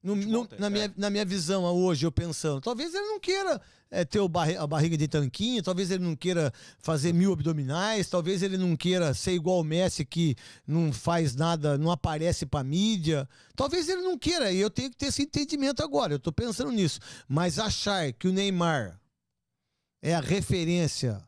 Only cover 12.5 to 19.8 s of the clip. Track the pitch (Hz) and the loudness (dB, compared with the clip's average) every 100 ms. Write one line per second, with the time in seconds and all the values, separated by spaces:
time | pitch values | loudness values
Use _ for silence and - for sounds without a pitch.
12.5 | 147 131 156 214 220 160 151 135 - - | -4 -2 0 2 0 0 0 -2 -12 -20
13.5 | - 269 349 311 370 370 339 - 339 226 | -4 -2 0 0 -2 0 -2 0 0 2
14.5 | 180 208 - 262 - 277 - - - 294 | 2 2 0 -6 -4 -4 -2 -2 -2 -2
15.5 | 302 269 277 302 285 220 147 - 147 233 | 0 0 0 0 0 0 0 -2 -2 -2
16.5 | 202 277 233 175 - - - - 139 180 | -2 -2 2 0 0 -14 -20 -4 0 0
17.5 | 147 214 - - 196 151 120 185 185 202 | 0 -2 -2 -2 0 -2 -2 0 2 0
18.5 | 185 170 151 104 82 _ _ _ _ _ | 2 2 2 -2 -10 _ _ _ _ _
19.5 | _ _ _ | _ _ _